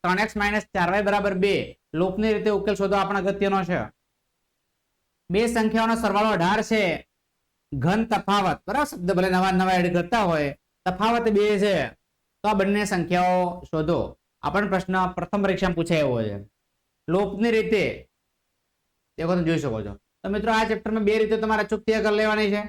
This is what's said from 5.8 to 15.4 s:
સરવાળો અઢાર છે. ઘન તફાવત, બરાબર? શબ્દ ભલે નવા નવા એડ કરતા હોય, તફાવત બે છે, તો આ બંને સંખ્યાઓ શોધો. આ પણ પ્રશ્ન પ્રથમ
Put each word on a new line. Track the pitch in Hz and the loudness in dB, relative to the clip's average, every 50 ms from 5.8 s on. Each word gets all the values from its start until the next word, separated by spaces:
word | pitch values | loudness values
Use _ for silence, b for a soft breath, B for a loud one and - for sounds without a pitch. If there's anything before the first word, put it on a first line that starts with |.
| 226 226 226 | 2 2 0
સરવાળો | 226 220 208 190 202 214 220 208 | 0 0 0 2 2 2 2 2
અઢાર | 180 170 180 208 214 214 | 2 2 2 2 0 0
છે. | - 226 220 202 175 156 139 - _ _ _ _ _ _ _ _ _ _ _ _ _ | 0 0 0 2 0 -2 -4 -8 _ _ _ _ _ _ _ _ _ _ _ _ _
ઘન | - 135 123 165 196 220 226 226 | -6 -2 0 0 2 0 0 0
તફાવત, | 226 196 - - 202 208 196 180 143 - _ | -2 -2 0 2 2 2 2 0 -2 -4 _
બરાબર? | - 208 277 294 | -4 -2 -2 -2
શબ્દ | 285 - - 175 175 190 | -2 -4 -6 -2 0 2
ભલે | 175 185 190 | 2 2 2
નવા | 185 185 185 190 | 2 2 2 2
નવા | 185 185 185 185 185 180 | 2 2 2 2 2 2
એડ | 175 175 180 | 2 2 0
કરતા | 175 175 175 - 233 208 175 | 0 0 0 0 0 2 2
હોય, | 165 151 147 139 139 _ _ _ _ _ _ | 0 0 0 -2 -6 _ _ _ _ _ _
તફાવત | 185 185 185 208 226 233 233 233 226 214 | -6 -4 0 0 0 0 2 0 2 2
બે | 202 208 214 214 196 202 | 2 2 2 2 2 2
છે, | 208 190 160 131 110 - _ _ _ _ _ _ _ _ _ - | 0 0 0 -2 -4 -8 _ _ _ _ _ _ _ _ _ -2
તો | |
આ | 208 214 196 | 0 2 2
બંને | 196 196 202 208 208 | 2 2 2 0 0
સંખ્યાઓ | 202 208 180 165 170 180 180 180 180 180 180 180 180 175 180 - - | 0 -2 -2 -2 0 0 2 2 2 2 2 0 -2 -4 -10 -12 -6
શોધો. | - 156 156 151 170 135 101 - - _ _ _ _ _ - | -4 -2 0 0 0 -2 -2 -6 -10 _ _ _ _ _ -8
આ | 147 | -2
પણ | 156 196 208 190 | -2 -2 0 0
પ્રશ્ન | 190 185 180 - 185 190 180 180 180 | -2 -2 -2 -2 -2 0 0 -2 -2
પ્રથમ | - 170 - - 202 | -6 -6 -4 -2 0